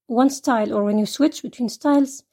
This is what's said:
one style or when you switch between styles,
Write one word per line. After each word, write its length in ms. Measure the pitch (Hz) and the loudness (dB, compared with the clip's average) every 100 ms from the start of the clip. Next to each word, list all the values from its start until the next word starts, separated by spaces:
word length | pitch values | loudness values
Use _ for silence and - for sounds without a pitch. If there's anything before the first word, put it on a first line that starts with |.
| - | -4
one 240 | 240 277 | 2 2
style 420 | 277 - 233 214 | 2 0 0 0
or 100 | 214 | 0
when 140 | 208 214 | 0 0
you 80 | 208 | -2
switch 380 | - 311 - | 0 -2 -2
between 260 | 254 - 233 | -12 -6 -6
styles, 540 | - 294 285 269 - - | -2 2 2 2 -4 -20